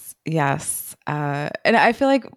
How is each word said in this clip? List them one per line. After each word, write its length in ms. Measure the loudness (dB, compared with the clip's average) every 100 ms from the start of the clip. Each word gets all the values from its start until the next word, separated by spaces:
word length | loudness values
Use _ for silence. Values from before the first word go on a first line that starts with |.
| -20 -12 -4
Yes. 720 | 0 0 0 -4 -8 -12 -12 -6
Uh, 440 | -4 -2 -4 -6 -2 2
and 100 | 4
I 160 | 4
feel 160 | 2 2
like 180 | 2 0